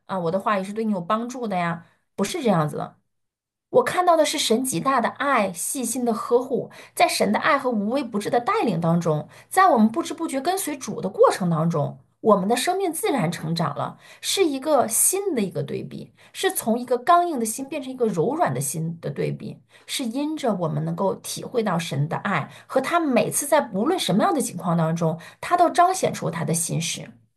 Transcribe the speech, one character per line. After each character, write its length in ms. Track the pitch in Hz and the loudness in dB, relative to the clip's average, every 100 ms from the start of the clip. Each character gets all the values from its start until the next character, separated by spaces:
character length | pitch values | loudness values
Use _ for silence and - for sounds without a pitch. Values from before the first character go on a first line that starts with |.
| - | -8
啊， 120 | 190 | -4
我 100 | 165 | -2
的 80 | 190 | 0
话 220 | 226 202 | 0 -2
语 40 | |
是 80 | 190 | -2
对 120 | 208 | -4
你 80 | 220 | -2
有 80 | 196 | -2
帮 280 | 170 220 240 | -2 -2 -4
助 200 | 254 226 | -8 -4
的 80 | 180 | -2
呀。” 300 | 170 165 - _ _ | -2 -4 -10 _ _
不 80 | - | -6
是 200 | 202 349 | -4 -2
这 80 | 240 | 2
样 180 | 170 151 | 2 0
子 80 | - | -4
的。 200 | - - _ _ _ _ _ _ _ | -10 -12 _ _ _ _ _ _ _
我 120 | 381 | 2
看 240 | - 359 349 | 2 2 4
到 100 | 320 | 4
的 80 | |
是 140 | 294 311 | 4 0
神 240 | - 226 | 0 0
极 160 | 262 170 | 0 -2
大 220 | 269 269 | 0 0
的 80 | 220 | 0
爱， 440 | - 277 254 190 | -2 0 0 0
细 320 | 170 - 285 | -4 -6 -4
心 200 | 226 262 | -4 -2
的 100 | 240 | -2
呵 260 | 214 - 247 | -2 2 0
护， 300 | 254 226 139 - - | 2 -4 -6 -12 -8
在 140 | - 339 | 0 2
神 240 | - 196 | 2 0
的 60 | 220 | 2
爱 180 | 320 285 | 2 2
和 100 | 254 | 2
无 220 | 220 202 | -2 0
微 140 | 269 | -2
不 140 | 233 208 | -2 -4
至 120 | - | 0
的 80 | 240 | 0
带 240 | 294 427 | 0 0
领 180 | 285 165 | 0 0
当 200 | 170 170 | 2 2
中， 280 | 165 151 - - - | 2 -2 -4 -16 -2
在 180 | 370 370 | 4 6
我 100 | 262 | 6
们 120 | 220 | 4
不 140 | 320 | 2
知 120 | 330 | -4
不 140 | 320 330 | -4 -4
觉 120 | 269 | -4
跟 160 | 269 370 | -2 -2
随 220 | 294 302 | -2 -6
主 220 | - 170 | -8 -6
的 80 | 185 | -2
过 200 | - 269 | 4 4
程 180 | - 180 | 4 0
当 180 | 156 170 | 2 2
中， 300 | 160 139 139 _ _ | 0 -2 -6 _ _
我 160 | 220 196 | 4 4
们 120 | 190 | 4
的 80 | 254 | 0
生 220 | 349 370 | 0 0
命 140 | 370 | -2
自 180 | 311 415 | -2 -2
然 200 | 277 165 | 0 -2
成 220 | - 160 | -2 -4
长 220 | 165 160 - | -2 -2 -4
了， 220 | 131 - - - | -8 -10 -20 -12
是 240 | - 403 | -4 0
一 160 | 339 269 | 0 0
个 260 | 294 277 214 | 2 2 2
新 480 | - - 392 403 | 2 0 0 -2
的 80 | 254 | -2
一 80 | 190 | -2
个 120 | 151 | -2
对 200 | 139 131 | -6 -6
比， 300 | 139 - - _ - | -8 -12 -16 _ -18
是 200 | - 381 | -2 -2
从 260 | 381 233 240 | 0 -2 -2
一 60 | |
个 120 | 247 240 | 0 0
刚 320 | 240 349 349 | 4 4 4
硬 120 | 277 | 0
的 40 | |
心 240 | 220 247 269 | -4 -6 -8
变 140 | 311 | -8
成 100 | 262 | -6
一 40 | 254 | -2
个 100 | 226 | 0
柔 300 | 175 185 320 | 2 0 2
软 180 | 262 | 0
的 60 | 123 | 0
心 360 | 139 160 165 165 | -4 -4 -6 -6
的 100 | 147 | -8
对 220 | 139 151 | -4 -4
比， 260 | 143 - - _ - - | -4 -10 -16 _ -20 -10
是 180 | - | -6
因 320 | 240 254 294 302 | -4 -4 -4 -2
着 180 | 254 | -2
我 140 | 185 160 | 0 -2
们 160 | 151 | -2
能 100 | 160 | -4
够 200 | 165 190 - | -2 -2 -2
体 260 | - - | -8 -10
会 200 | - 247 | -6 -2
到 140 | 214 170 | -2 -2
神 320 | - 135 151 | -2 -2 -2
的 80 | 175 | -2
爱， 320 | 202 170 - - - | -2 -2 -4 -12 -4
和 120 | 262 | -2
他 200 | 262 339 | 0 0
每 280 | 302 226 156 | 2 2 2
次 140 | - | -2
在 240 | 285 311 233 | 2 2 2
无 120 | 185 | 0
论 140 | 254 359 | 0 0
什 160 | - | 2
么 80 | 190 | 2
样 100 | 349 | 2
的 80 | 311 | 2
情 160 | - 175 | -2 -4
况 200 | 180 170 | -2 0
当 180 | 160 | 0
中， 240 | 170 160 165 - - | 0 0 -2 -8 -12
他 160 | - 359 | 2 6
都 120 | 330 | 6
彰 240 | - 359 | 6 4
显 220 | 370 - | 4 -2
出 160 | - 165 | -2 -4
他 140 | 170 | -4
的 100 | 165 | -2
心 260 | 165 - 156 | -2 -2 -2
事。 300 | 165 - - - _ | -4 -6 -12 -20 _